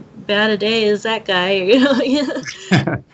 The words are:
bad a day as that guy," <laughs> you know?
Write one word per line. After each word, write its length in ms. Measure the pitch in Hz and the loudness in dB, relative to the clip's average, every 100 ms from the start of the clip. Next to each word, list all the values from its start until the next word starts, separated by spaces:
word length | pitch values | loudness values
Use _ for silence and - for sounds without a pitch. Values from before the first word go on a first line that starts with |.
| - - - | -12 -12 -2
bad 240 | 202 214 | 0 0
a 60 | 208 | 0
day 320 | 208 226 214 | 0 0 0
as 160 | 208 | 0
that 220 | 220 220 214 | -2 -4 -2
guy," 260 | 180 180 | -2 0
<laughs> 0 | |
you 260 | 196 180 262 | 0 4 4
know? 140 | 277 254 285 285 269 311 165 - - 170 - 139 - | 4 2 0 -2 -4 -6 -10 -10 0 2 2 -6 -10